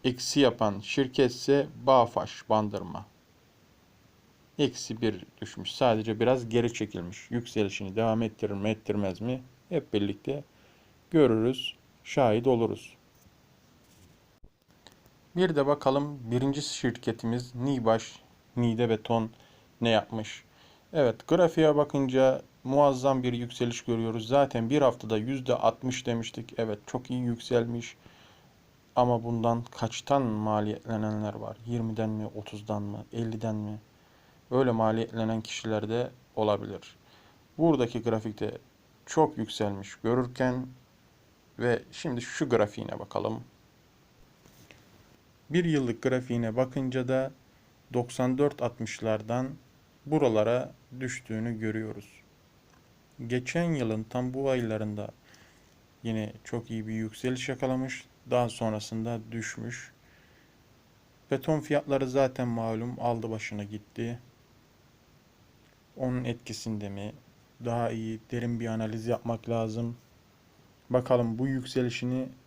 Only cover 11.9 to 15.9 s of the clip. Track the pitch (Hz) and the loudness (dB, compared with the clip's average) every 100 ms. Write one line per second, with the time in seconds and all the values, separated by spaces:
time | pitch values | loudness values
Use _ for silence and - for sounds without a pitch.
11.9 | _ - - 220 110 131 117 110 101 - | _ -4 2 4 4 4 4 2 -2 -10
12.9 | - _ _ _ _ _ _ _ _ _ | -20 _ _ _ _ _ _ _ _ _
13.9 | _ - _ _ _ - _ _ _ - | _ -20 _ _ _ -20 _ _ _ -20
14.9 | - - _ _ 175 185 147 139 143 139 | -20 -20 _ _ 2 2 4 4 4 4